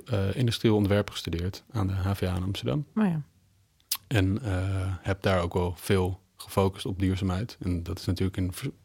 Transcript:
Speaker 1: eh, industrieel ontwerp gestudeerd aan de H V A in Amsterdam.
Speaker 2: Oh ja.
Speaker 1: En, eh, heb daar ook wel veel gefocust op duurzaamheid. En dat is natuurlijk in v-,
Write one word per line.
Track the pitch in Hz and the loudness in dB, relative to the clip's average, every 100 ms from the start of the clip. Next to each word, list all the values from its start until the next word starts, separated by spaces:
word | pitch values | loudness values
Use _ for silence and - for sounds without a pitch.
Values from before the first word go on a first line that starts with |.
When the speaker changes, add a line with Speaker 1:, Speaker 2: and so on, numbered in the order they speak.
| - | -4
Speaker 1:
eh, | 104 98 98 | 0 0 0
industrieel | 120 - 117 107 | 0 2 4 4
ontwerp | 98 101 101 | 4 4 2
gestudeerd | - - 85 90 - - | -4 -6 -4 -4 -6 -8
aan | 110 95 | -4 -2
de | |
H | 95 95 98 | 0 0 0
V | |
A | 92 90 | 0 -2
in | |
Amsterdam. | 92 95 120 143 143 214 | -2 -4 -2 -4 -2 0
Speaker 2:
Oh | 202 | 0
ja. | 160 - _ _ _ _ _ _ - - | 0 -6 _ _ _ _ _ _ -8 0
Speaker 1:
En, | 110 95 107 | 2 4 2
eh, | 131 92 95 95 92 90 | 0 0 0 -2 -2 -4
heb | 98 95 | -2 0
daar | 104 92 | 2 2
ook | 87 | 2
wel | 95 90 85 | 0 -2 -4
veel | - 98 92 92 _ - | 0 2 2 -2 _ -20
gefocust | - - 98 - - | -2 2 2 0 -6
op | 90 | 0
duurzaamheid. | 95 92 98 90 - - | 0 2 0 -2 -4 -6
En | 90 87 | -4 -2
dat | 87 92 | -4 -4
is | - | -2
natuurlijk | 87 95 95 | 0 0 0
in | 90 | -4
v-, | - 131 - | -4 -8 -10